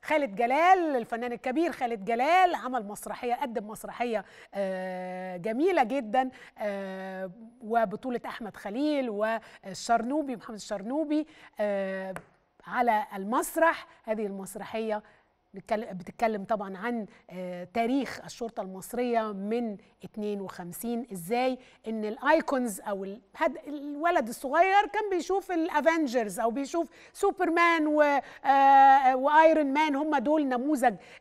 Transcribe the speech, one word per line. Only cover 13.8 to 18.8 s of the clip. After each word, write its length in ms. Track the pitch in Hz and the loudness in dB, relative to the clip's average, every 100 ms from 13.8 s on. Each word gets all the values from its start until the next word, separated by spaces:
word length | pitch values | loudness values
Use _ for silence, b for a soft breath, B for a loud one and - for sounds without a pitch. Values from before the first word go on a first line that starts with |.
| - b | -10 b
هذه 220 | - 220 208 | -8 -4 -4
المسرحية 760 | 196 190 214 196 226 220 214 - b b b _ | -6 -12 -12 -10 -6 -4 -6 -8 b b b _
بتكل-، 400 | 196 - 214 233 | -20 -4 -4 -4
بتتكلم 500 | 185 - - 226 214 | -10 -12 -2 -2 -2
طبعا 320 | 190 214 196 190 | -2 -4 -4 -6
عن، 300 | 226 240 196 b b | -4 -4 -6 b b
آه، 340 | 185 180 180 180 | -12 -10 -10 -8
تاريخ 460 | 233 233 277 233 - | -2 0 0 -2 -8
الشرطة 360 | 165 - 226 - | -14 -10 -10 -8
المصرية 720 | 190 190 | -10 -10